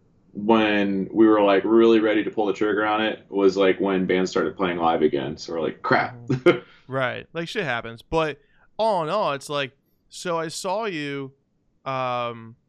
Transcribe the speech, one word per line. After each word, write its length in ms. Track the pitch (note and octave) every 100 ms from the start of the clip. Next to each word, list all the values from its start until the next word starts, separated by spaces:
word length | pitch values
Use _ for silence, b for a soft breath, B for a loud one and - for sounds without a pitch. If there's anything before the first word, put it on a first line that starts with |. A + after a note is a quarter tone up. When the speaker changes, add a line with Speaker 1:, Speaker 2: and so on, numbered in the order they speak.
| _ _ _
Speaker 1:
when 760 | - G#2 A2 G#2+ G#2 G2+ G2 F#2+
we 160 | G2+ A2
were, 140 | A2
like, 220 | G2+ G2 G2+
really 340 | A2+ A2+ A2+
ready 240 | A2 G#2+
to 60 | G2
pull 160 | G2+ G#2
the 80 |
trigger 320 | F#2+ G#2+ G2+ G#2+
on 160 | G#2+
it 240 | A2 - -
was, 280 | G2 G2 F#2
like, 220 | F#2+ F2+
when 260 | G2 F#2+ F#2
bands 240 | F#2 F#2
started 260 | - D#2+ D#2+
playing 220 | F#2 F2
live 240 | E2 E2+
again. 360 | D#2 C#2+ C2+ D#2+
So 160 | -
we're 80 | E2
like, 200 | D2 -
"Crap." 340 | - A#2+ - - -
Speaker 2:
Mm-hmm. 320 | C3 E3+ A#2+
Speaker 1:
<laughs> 60 | - - -
Speaker 2:
Right. 400 | C3 B2+ A2+ A2+
Like, 140 | E3 E3+
shit 180 | - E3
happens. 360 | A#2+ A2+ A#2
But 380 | - D#3+ D#3 C3 _ _ _ -
all 260 | A3 F#3+
in 60 | D#3
all, 240 | G3+ F3+
it's 140 | C#3 -
like, 240 | D3 C3+ _ _ _ _
so 300 | - F#3 E3+
I 80 | D#3+
saw 380 | - G3 G3 A3+
you, 480 | E3 D3 C#3+ C3+ C3+ _ _ _ _ -
um, 680 | C3 B2+ B2 A#2+ A#2 A2+ A#2